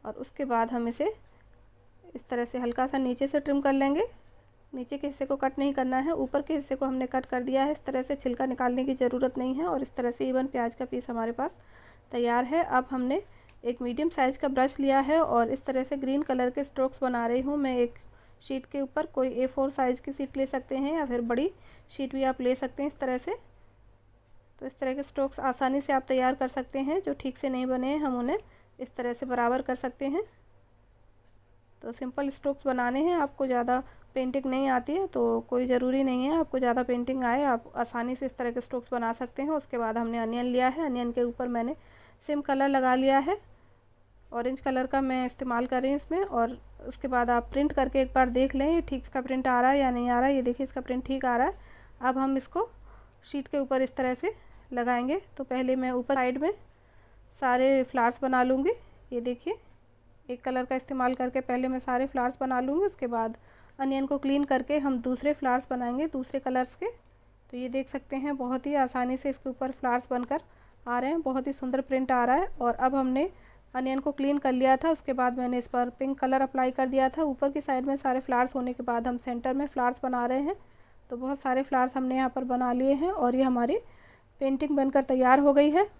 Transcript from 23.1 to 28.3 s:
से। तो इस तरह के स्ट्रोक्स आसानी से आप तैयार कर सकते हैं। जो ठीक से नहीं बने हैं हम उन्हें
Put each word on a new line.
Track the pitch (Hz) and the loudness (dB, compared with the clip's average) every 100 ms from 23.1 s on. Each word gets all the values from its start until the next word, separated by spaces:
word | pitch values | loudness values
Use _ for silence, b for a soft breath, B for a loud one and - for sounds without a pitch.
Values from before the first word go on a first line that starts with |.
| 254 | -2
से। | 294 415 - - - - - - _ - _ - _ - | -4 -8 -10 -20 -20 -20 -20 -20 _ -20 _ -20 _ -14
तो | 269 | -14
इस | - | -4
तरह | 262 | -4
के | 262 | -2
स्ट्रोक्स | 277 - 269 - | -6 -2 -2 0
आसानी | 269 247 262 269 | -2 0 2 0
से | 277 | 2
आप | 269 262 | 0 2
तैयार | 262 254 262 | 2 2 0
कर | 262 | -2
सकते | 277 247 277 | -4 -6 -4
हैं। | 269 339 | 0 0
जो | 392 277 | -2 -4
ठीक | 269 254 | -6 -4
से | 277 | -4
नहीं | 254 254 | -2 -2
बने | 254 254 | -2 0
हैं | 294 | 0
हम | 294 247 | 0 0
उन्हें | 240 | 0